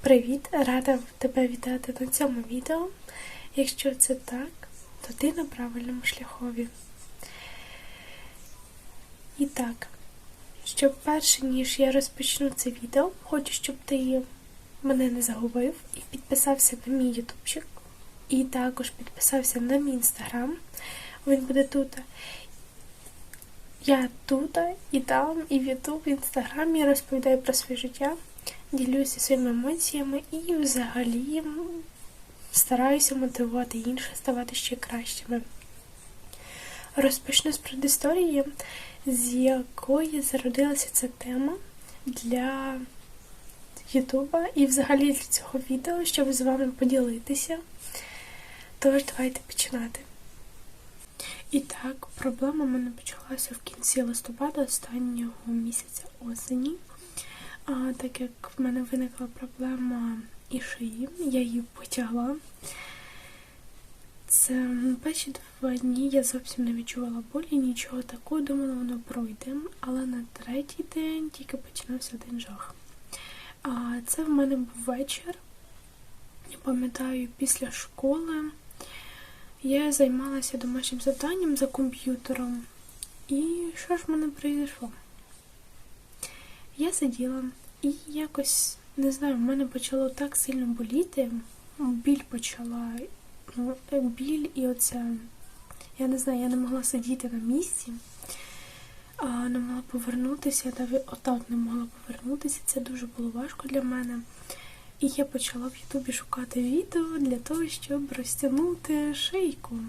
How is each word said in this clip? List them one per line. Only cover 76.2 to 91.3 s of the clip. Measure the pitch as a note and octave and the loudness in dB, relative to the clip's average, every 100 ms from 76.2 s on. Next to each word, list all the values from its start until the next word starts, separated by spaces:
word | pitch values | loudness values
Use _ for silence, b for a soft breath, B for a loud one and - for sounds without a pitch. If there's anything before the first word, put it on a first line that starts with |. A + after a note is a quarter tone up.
| - - - | -16 -16 -16
я | - | -6
пам'ятаю, | C#4 B3+ B3+ A#3+ C4 B3+ B3 - | 0 2 0 -2 -2 -2 -4 -2
після | C4+ - B3 | 0 0 -2
школи. | - - - C4+ D4+ E4 D#4 D4+ - - B B B B B B B B - | -6 -10 0 2 2 0 -2 -4 -8 -18 B B B B B B B B -6
Я | C4 C#4 D4+ | 2 4 4
займалася | C#4 C4+ B3+ C#4 C4+ - B3 | 6 6 6 0 -2 -2 -2
домашнім | B3 B3+ C4 B3+ | -2 -2 -2 0
завданням | C4+ C4+ D4 F#4 E4 C#4 | 0 2 0 2 2 4
за | C4 | 2
комп'ютером. | - C4 B3+ C4 B3 - B3+ B3 A#3+ A#3 - - - - - - | 2 0 0 -2 -2 -2 -2 -2 -4 -8 -18 -20 -14 -14 -14 -2
І | C#4 D#4+ E4+ E4+ E4 | 0 2 0 -2 -6
що | - F4 | -2 0
ж | - | 2
в | |
мене | D#4 D#4 | 2 0
произошло? | C#4+ D4 D4 C#4+ - A#3 - - - - - - - - - - - - - B B B B B - | 0 0 0 0 -4 -10 -10 -18 -20 -20 -20 -20 -20 -18 -18 -16 -18 -18 -12 B B B B B -2
Я | D#4+ | 0
сиділа | - C#4 A#3 B3+ C4 B3+ - - - | 2 0 0 -2 -2 -6 -8 -18 -2
і | C#4+ D4 - | -2 -2 -6
якось, | D4+ D4+ - C#4 - - - - - | -4 -2 0 2 2 2 -4 -10 2
не | C4+ | 2
знаю, | C4+ C#4+ | 4 2
в | B3+ | 4
мене | A#3+ C#4 C4 | 4 4 2
почало | C4 - C4+ C4 | -2 0 2 2
так | C4 C#4+ - | 0 -2 0
сильно | - C4 A#3+ | 0 0 0
боліти. | A#3 A3 C4 F4+ - B3 | -2 0 0 0 0 0